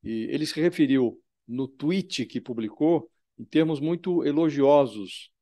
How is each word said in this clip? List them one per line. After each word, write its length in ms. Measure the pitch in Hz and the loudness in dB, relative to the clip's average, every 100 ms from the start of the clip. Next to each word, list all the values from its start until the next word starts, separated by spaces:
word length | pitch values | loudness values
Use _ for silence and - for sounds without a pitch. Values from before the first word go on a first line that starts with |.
E 240 | - 113 110 | -6 -6 -4
ele 160 | 143 151 | -6 -6
se 140 | - | -2
referiu 580 | 170 170 143 135 120 - _ _ - | -2 2 2 4 2 -2 _ _ -12
no 200 | 123 131 | -8 -8
tweet 580 | _ 147 190 180 - 117 | _ -2 -2 -4 -8 -6
que 160 | 123 | -8
publicou 680 | - 113 107 - 156 170 - _ _ - | -8 -6 -8 0 2 2 -2 _ _ -20
em 60 | 117 | -2
termos 340 | 151 160 147 | 0 0 -2
muito 460 | 156 170 185 175 143 | -4 -4 -2 0 0
elogiosos. 1040 | 147 165 143 139 147 131 107 92 - - _ | 2 0 4 6 6 4 -4 -12 -14 -18 _